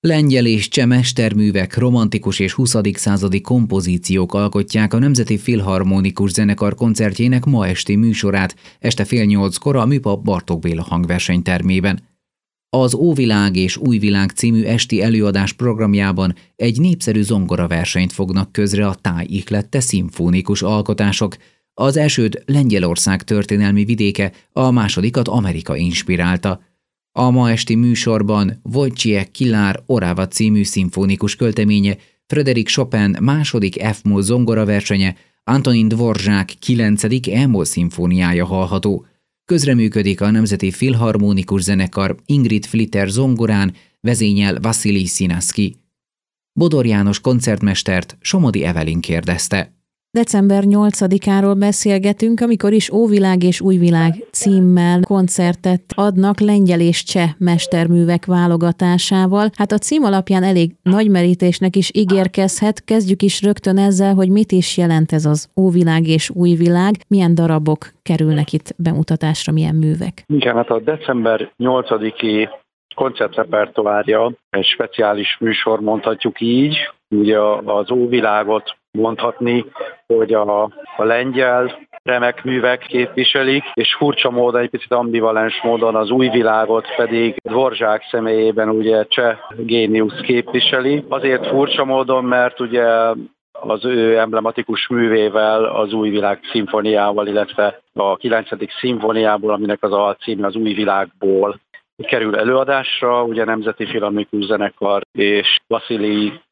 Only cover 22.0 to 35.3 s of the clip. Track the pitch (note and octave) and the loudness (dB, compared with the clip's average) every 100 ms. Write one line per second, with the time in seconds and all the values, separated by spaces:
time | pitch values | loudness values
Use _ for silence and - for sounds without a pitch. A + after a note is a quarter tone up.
22 | D3+ C3+ A2 - - C#3+ C3 G2+ F2 E2+ | 0 0 -2 -4 -2 2 2 2 0 0
23 | - F#2+ - G#2 G2+ G2+ G2+ G2+ G#2 A2 | -2 -2 0 -2 0 0 2 2 0 0
24 | G2+ G2 G2 - _ - C3 B2 G#2 - | 0 0 -4 -6 _ -2 2 2 0 0
25 | G#2+ B2+ A2+ B2 F#2+ E2 - C#2 F2 E2+ | -2 -2 -2 -2 -2 -4 -6 -4 -2 -4
26 | - F2+ F2 F2+ G2 F2+ _ _ _ _ | -2 0 0 0 -2 -6 _ _ _ _
27 | _ - B2+ B2+ A#2+ A2+ - A2+ A#2+ A#2 | _ 0 2 4 2 0 0 2 2 0
28 | A#2 A2 G#2 G#2 F#2+ G#2+ - B2 C3+ B2+ | 0 0 0 0 0 -4 -6 -2 -2 -2
29 | A2+ G2+ F#2+ - B2+ A2 G2 F#2 - B2 | -2 0 -4 -2 0 2 0 -2 -2 -2
30 | F2+ F2 F#2 - A2 G#2+ G2 - F2+ F#2+ | 0 -2 -4 0 2 2 0 -2 -2 0
31 | G2 F#2+ G2+ - A#2+ G#2+ G#2 G#2 G2+ G2 | -2 0 -2 -2 -2 0 2 2 2 -2
32 | _ _ _ C#3+ C3+ A#2+ G#2+ - B2 A2+ | _ _ _ -2 0 0 0 -2 0 0
33 | G2+ - B2 D3+ D3 A#2+ G2 - A2 G#2 | 0 2 0 0 0 0 -2 -2 -4 -2
34 | G#2+ G2+ G2 B2 A2+ A2 G#2 G2+ - G2+ | 0 0 2 0 2 2 2 0 0 0
35 | F#2+ F2+ _ | 0 -4 _